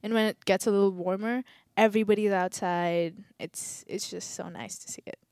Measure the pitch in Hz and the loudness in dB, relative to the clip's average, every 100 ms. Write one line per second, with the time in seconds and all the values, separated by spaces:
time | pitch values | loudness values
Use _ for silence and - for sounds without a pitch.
0 | 208 226 214 - - 190 - 202 202 185 | 0 2 2 0 2 2 4 4 4 2
1 | 175 190 214 247 254 - _ - 220 214 | -2 -2 -2 -4 -6 -16 _ 2 4 4
2 | 214 208 208 196 185 - 180 175 175 170 | 4 4 4 2 0 -2 -2 0 2 2
3 | 170 170 - _ 175 - - - - 196 | 0 -4 -20 _ -12 -10 -12 -14 -10 -8
4 | - 180 - - 180 170 - - - - | -8 -10 -10 -10 -10 -10 -12 -12 -14 -14
5 | - - _ | -14 -16 _